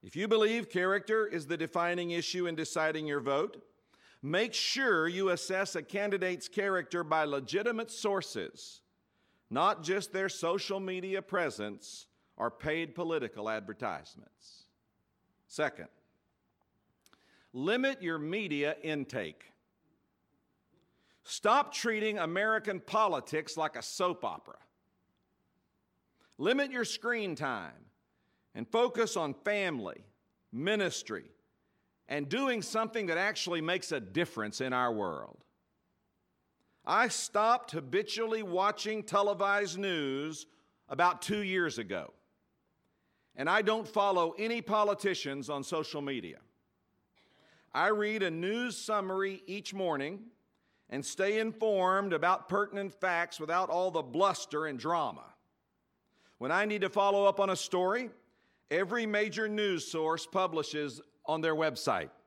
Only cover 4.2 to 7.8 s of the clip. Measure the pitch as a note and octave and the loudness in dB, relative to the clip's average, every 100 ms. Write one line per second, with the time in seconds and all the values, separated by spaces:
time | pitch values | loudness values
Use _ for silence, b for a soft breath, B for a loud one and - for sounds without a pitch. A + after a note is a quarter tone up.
4.2 | C3+ F3 A#3 - - A#3+ C4 F3 D#3+ F3 | -2 0 0 0 -2 2 4 4 2 2
5.2 | F#3+ E3+ - F#3 G3+ F3 C#3+ G3 G3+ G3 | 0 0 0 -2 -2 -4 -4 -4 0 0
6.2 | F#3 F3+ - - G3 F#3 - F3 D#3+ D#3+ | 0 -2 -6 -2 0 0 0 -4 2 2
7.2 | D3+ C#3+ B2+ F3+ A#3 A3+ | 2 0 -2 -2 0 -2